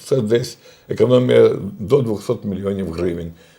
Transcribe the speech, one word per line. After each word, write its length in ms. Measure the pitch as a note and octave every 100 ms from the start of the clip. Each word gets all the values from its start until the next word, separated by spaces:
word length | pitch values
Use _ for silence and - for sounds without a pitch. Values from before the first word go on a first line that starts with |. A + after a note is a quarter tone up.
Це 160 | - C3
десь 380 | G#2+ A#2+ B2+ - - _ -
економія 640 | - A#2+ B2+ B2+ A#2 A2+ - G3 -
до 240 | - C#3
двохсот 420 | A#2 G2 - A2+
мільйонів 480 | G#2 F#2 G2 G2 F2+
гривень. 400 | E2+ F2+ E2+ E2+ - _